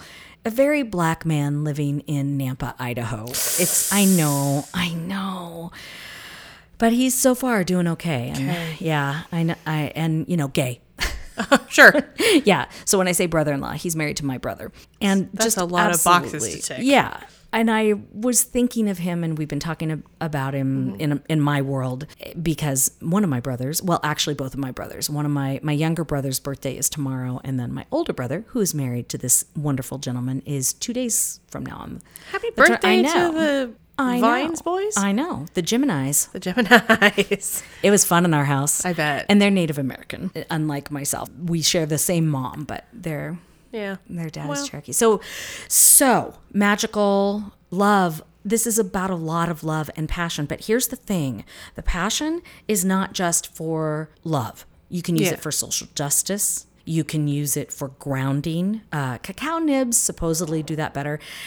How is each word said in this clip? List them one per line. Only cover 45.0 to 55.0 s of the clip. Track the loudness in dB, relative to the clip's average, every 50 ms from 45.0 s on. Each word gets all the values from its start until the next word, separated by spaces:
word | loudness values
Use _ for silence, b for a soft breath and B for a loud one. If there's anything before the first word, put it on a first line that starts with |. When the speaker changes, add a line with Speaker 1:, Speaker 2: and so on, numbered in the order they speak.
| 4 4 4 2 B B B B B B B B B B
Speaker 1:
so | 2 4 6 6 6 6 6 6 6 4 2 -2 -8 -16 -20 -4 0
magical | 2 2 4 2 2 -2 -4 -2 0 2 2 2 2 2 0 -2 -4 -6 -10 -14 _ _ _
love. | -2 0 4 4 4 4 4 2 0 -4 -10 -16 _ _ -4
This | 0 0 0 0
is | 0 0 0
about | 0 0 -2 -4 -4 -2
a | -4
lot | -4 -2 -2 0 0 0 0
of | -2 -4 -4
love | -2 -2 -2 -2 -4 -6
and | -6 -4 -4
passion. | -2 -2 -2 -4 -2 -4 -4
But | -4 -6 -6 -2
here's | 0 0 0 0 -2
the | -4
thing. | -10 -6 -4 -2 0 0 -2 -4 -6 -10 B B B B B B
The | -4 -2
passion | 0 0 0 0 -2 -2 -2 -2 -2 -2 -4 B B B B B
is | -2 -2 0 2
not | 2 2 2 0 -2 -2
just | -2 0 0 0 0 -2 -6 -10
for | -8 -6 -4 -2 -2 -2 -2 -2 -4 -6 -8 _ _ _
love. | -2 -2 -2 -2 -4 -8 -14 -20 -20 -20 _ _ _
You | -8 -6